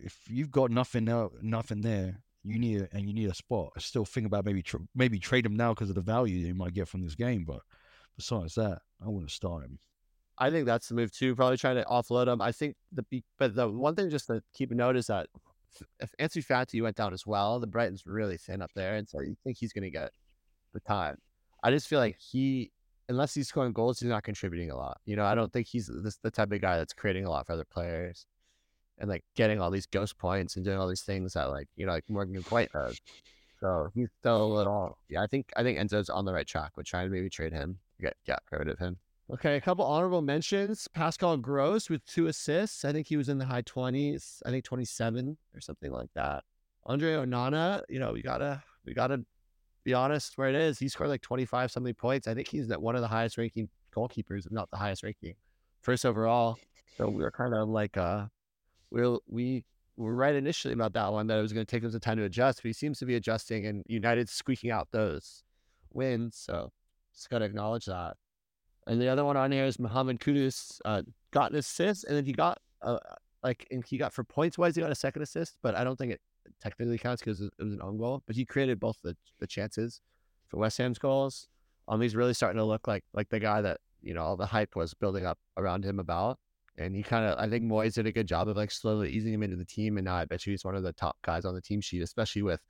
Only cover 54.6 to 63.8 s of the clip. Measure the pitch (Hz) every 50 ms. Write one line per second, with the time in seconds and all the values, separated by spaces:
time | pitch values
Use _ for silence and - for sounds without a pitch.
54.6 | 92 - - 98 101 104 95 - - 107 107 - - 82 92 _ _ _ _ _
55.6 | _ _ _ _ - 120 127 117 - 127 107 110 113 113 120 120 117 117 113 -
56.6 | - _ _ _ _ _ - - - 110 104 95 78 - - - 123 127 117 107
57.6 | 110 110 110 107 107 101 - 98 90 85 98 104 101 101 _ _ _ _ _ _
58.6 | _ _ _ _ _ - - 120 120 123 120 - - - - 117 120 127 131 120
59.6 | - _ _ _ _ _ - - 113 110 120 123 135 147 147 139 135 151 170 -
60.6 | - 131 120 117 113 107 90 113 104 98 107 107 107 110 110 107 107 107 107 113
61.6 | 107 - 123 113 113 117 110 110 - 113 110 110 104 95 - 120 123 135 120 -
62.6 | - 113 110 - 151 151 135 - 127 127 120 117 - 117 113 107 - - 113 107
63.6 | 98 107 104 101